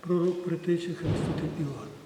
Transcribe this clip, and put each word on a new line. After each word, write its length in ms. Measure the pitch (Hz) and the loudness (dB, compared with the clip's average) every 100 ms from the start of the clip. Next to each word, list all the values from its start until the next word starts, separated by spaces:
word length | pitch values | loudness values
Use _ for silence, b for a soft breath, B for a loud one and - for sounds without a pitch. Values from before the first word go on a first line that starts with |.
пророк 440 | 170 175 175 175 | 2 4 4 2
Предтечі 500 | 180 165 180 170 175 | 0 -2 2 0 0
Хреститель 680 | 151 156 - 156 147 156 156 | -2 0 2 2 0 -2 -2
Іван. 280 | 147 127 - - | -4 -4 -10 -14